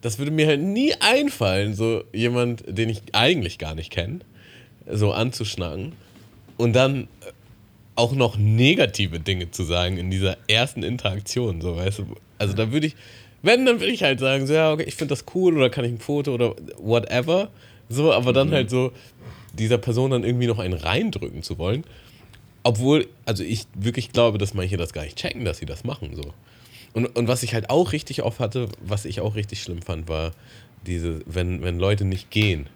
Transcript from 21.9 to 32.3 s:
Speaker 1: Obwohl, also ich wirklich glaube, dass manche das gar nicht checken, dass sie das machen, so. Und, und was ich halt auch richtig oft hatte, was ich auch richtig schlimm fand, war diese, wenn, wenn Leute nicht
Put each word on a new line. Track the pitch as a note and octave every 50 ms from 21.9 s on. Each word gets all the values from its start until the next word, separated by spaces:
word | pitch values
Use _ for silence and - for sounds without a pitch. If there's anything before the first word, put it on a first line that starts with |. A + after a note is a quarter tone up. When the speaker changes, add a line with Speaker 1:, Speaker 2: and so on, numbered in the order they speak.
| - - - - - - - - - - - - _ _ -
Speaker 1:
Obwohl, | A#2+ A#2 G#2+ B2 C3+ D3 D#3 - - - _ -
also | - A2+ F#2+ F2+
ich | E2 A2+ G#2+ - _ -
wirklich | - G2 A#2 A#2+ - A#2 - -
glaube, | B2+ A#2 A#2 G2+ G#2+
dass | G2+ G2 -
manche | G2+ F#2 F#2 G2
das | F2+ F2 D#2+ -
gar | - D2+
nicht | - -
checken, | - - - - - A#2+
dass | F#2+ D2+ -
sie | -
das | C#2+ C#2 - -
machen, | - C#3+ - - D2 D2
so. | D#2 D#2 - - - - _ - - - - - - - - _
Und, | A2+ A#2+ B2 -
und | A#2+ A#2+
was | A2 B2+ A#2+ -
ich | A#2 -
halt | A#2 G2+ -
auch | C3 D#3 F3+ - -
richtig | D3+ - - C3+ - -
oft | - A2+ -
hatte, | B2 G#2+ G2 B2+ B2 G#2+ G#2 -
was | - F#2 G#2 G2+ -
ich | - G#2+ G2+
auch | F2 G#2+ G#2
richtig | G#2+ G#2 G#2 - G2+ -
schlimm | - F2 E2+ E2+
fand, | - F2 D#2+ D#2+ E2
war | D#2+ D#2 D#2+ E2 E2 - - - - - - - _ - -
diese, | - F2+ E2+ E2 E2+ D#2+ D#2 -
wenn, | - F2 F#2 F2+ F2 F2+ D#2 C#2
wenn | F2+ F2 F2
Leute | F#2 G2 G#2 G2+ G2+
nicht | F#2+ F#2+ F#2+ - _